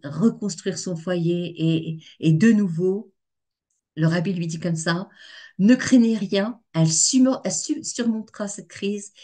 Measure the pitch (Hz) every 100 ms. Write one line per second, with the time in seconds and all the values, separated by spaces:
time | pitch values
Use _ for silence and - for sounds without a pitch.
0 | - 151 226 - 208 - 190 175 - 170
1 | 175 180 170 175 175 175 160 160 165 160
2 | - - 160 160 226 214 202 160 185 196
3 | 233 _ _ _ _ _ _ _ _ -
4 | 160 175 175 175 165 160 180 165 175 170
5 | 196 _ - - - - 196 254 - 262
6 | 233 220 196 196 208 247 _ 165 160 160
7 | - 262 254 262 196 185 - 302 330 -
8 | 233 220 214 - 202 - 165 - 202 208
9 | - _